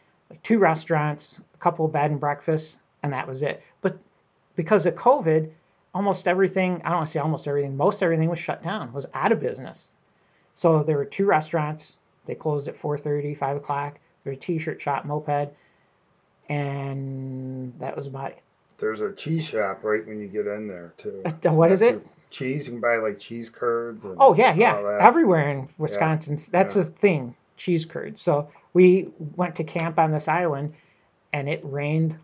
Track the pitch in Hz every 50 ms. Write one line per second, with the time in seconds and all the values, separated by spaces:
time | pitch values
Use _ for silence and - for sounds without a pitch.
0 | _ _ _ _ _ - - - - - 226 220 196 160 160 160 - - 170 151
1 | 147 151 147 147 - - - - - _ _ - - - - 160 160 151 135 147
2 | 147 151 151 139 147 147 147 143 - - 156 156 156 - - _ _ _ _ _
3 | - 147 139 131 - - 131 131 147 135 - - - _ _ _ - 185 - -
4 | _ _ _ _ _ _ _ _ _ _ _ - 160 156 165 160 156 175 165 -
5 | - 247 269 285 190 160 156 160 160 156 - _ _ _ _ _ _ _ - 180
6 | 202 202 185 - - 185 180 185 196 185 185 190 185 180 180 165 - 160 170 175
7 | 156 156 - 160 143 160 156 127 - 151 143 143 139 139 135 135 143 202 190 -
8 | 196 170 165 160 160 165 175 160 - - 147 - - 165 202 214 151 120 117 143
9 | 127 - - 135 143 208 233 - 143 123 117 120 127 - - - - - _ _
10 | _ _ _ _ _ _ _ _ _ _ _ - - 170 160 156 143 151 151 143
11 | 139 - - - 196 196 175 156 156 - - 160 151 151 156 156 - - - _
12 | _ _ _ _ _ - 120 117 - 156 147 143 135 147 - - - 151 147 147
13 | - 151 147 147 143 147 147 - 143 135 143 143 143 - 143 143 143 147 156 -
14 | _ _ _ _ - 143 135 135 - - 170 160 156 - - - - 147 143 -
15 | - 147 147 151 151 - 147 143 147 143 - _ _ _ _ _ _ _ _ _
16 | _ _ _ _ _ _ _ _ _ - 147 147 143 139 139 139 139 139 135 139
17 | 135 135 135 131 131 135 131 131 131 131 131 131 131 127 120 - 127 135 - 151
18 | 139 139 131 135 135 - - - _ _ _ _ _ _ _ - 104 110 110 104
19 | 107 98 - - - 147 160 165 156 - - 110 104 95 95 - - 107 107 110
20 | 110 110 107 107 104 98 92 107 101 101 101 107 110 104 92 87 87 85 - -
21 | - 107 98 95 - 175 160 - - 175 156 156 165 170 190 185 220 240 - -
22 | - - _ _ _ _ - - 135 127 135 151 127 120 120 117 110 120 117 113
23 | 113 107 101 101 - - 113 117 117 113 - - 123 120 117 117 117 117 113 104
24 | - 104 - - 277 262 175 156 240 233 160 - 165 - 151 - 104 101 208 208
25 | 180 240 240 339 330 208 175 160 143 143 143 139 135 - _ - 156 147 - 104
26 | 165 160 160 156 156 147 147 143 - - - 180 196 202 - 202 170 156 - -
27 | - 202 170 143 127 120 123 _ _ _ _ - - - 175 160 160 - - -
28 | - - - - - 175 151 147 151 151 - - _ _ - 175 185 180 180 190
29 | 170 - - - 160 147 - 180 180 170 160 - 160 156 - 170 165 165 160 165
30 | 160 156 156 151 151 - 156 175 180 165 143 139 147 151 156 _ _ _ _ _
31 | _ _ _ _ _ _ - 147 135 143 160 - - 147 135 143 143 147 156 160
32 | 160 160 156 -